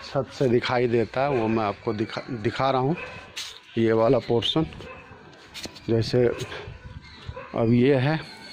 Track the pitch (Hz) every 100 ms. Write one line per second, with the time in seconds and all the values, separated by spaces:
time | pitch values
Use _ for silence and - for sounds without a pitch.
0 | - 139 131 - 135 120 - 123 123 117
1 | 110 127 143 131 110 113 104 101 117 107
2 | 110 - - 120 110 - 135 131 135 175
3 | - - - - - - - 117 113 113
4 | 113 127 - 117 - 160 160 - - -
5 | - - - - - - - - - 113
6 | 110 123 120 - - - - - - -
7 | - - - - - - 117 120 131 135
8 | 135 156 - - -